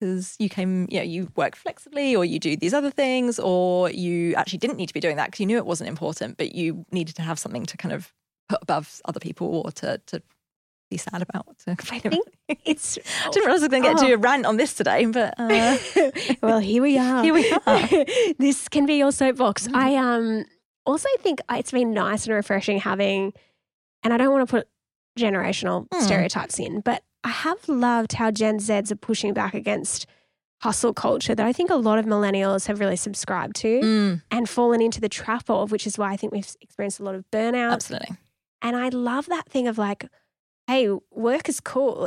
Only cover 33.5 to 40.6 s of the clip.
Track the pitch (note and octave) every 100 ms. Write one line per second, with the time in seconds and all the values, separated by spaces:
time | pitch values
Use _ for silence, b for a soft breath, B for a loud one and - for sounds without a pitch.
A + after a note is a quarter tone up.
33.5 | - A3 A#3+ A3 G#3+ G3+ E3+ - A#3 A3+
34.5 | - A#3+ A#3 A3+ - G#3+ - - A#3+ -
35.5 | G3+ G#3 G#3+ G#3+ G#3+ G3+ G3 G#3+ G#3 -
36.5 | - _ - G3+ - G3 F#3+ - G#3+ A#3
37.5 | B3 A#3+ A#3 - - - - _ _ _
38.5 | _ A#3 B3 B3+ B3 A#3+ C4 D4+ E4+ -
39.5 | C4+ B3 A3 G#3 G3+ - _ _ _ _
40.5 | _